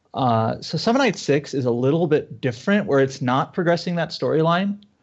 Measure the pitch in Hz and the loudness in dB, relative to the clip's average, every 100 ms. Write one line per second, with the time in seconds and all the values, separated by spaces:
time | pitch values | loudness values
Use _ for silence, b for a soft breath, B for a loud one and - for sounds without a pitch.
0 | _ - 127 113 110 - - 160 220 254 | _ -2 2 2 0 -4 -6 -4 0 2
1 | 262 170 - 147 156 - 123 120 131 165 | 2 0 0 0 0 -4 -2 0 2 2
2 | 175 147 - - 131 113 - 208 101 139 | 2 0 0 -6 -6 -4 0 0 2 2
3 | 135 135 123 131 156 - 170 170 185 170 | 2 0 0 0 0 -2 0 0 0 -4
4 | 156 - 127 147 160 175 202 202 - _ | -4 -4 -2 2 2 2 0 -6 -12 _